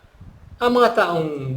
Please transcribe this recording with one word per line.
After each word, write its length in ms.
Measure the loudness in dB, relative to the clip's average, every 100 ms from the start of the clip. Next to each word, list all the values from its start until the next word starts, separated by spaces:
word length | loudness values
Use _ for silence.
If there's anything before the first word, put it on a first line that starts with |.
| -20 _ -20 -20 -20 -4
Ang 100 | 0 4
mga 120 | 4
taong 360 | 2 0 0 -4 -6 -6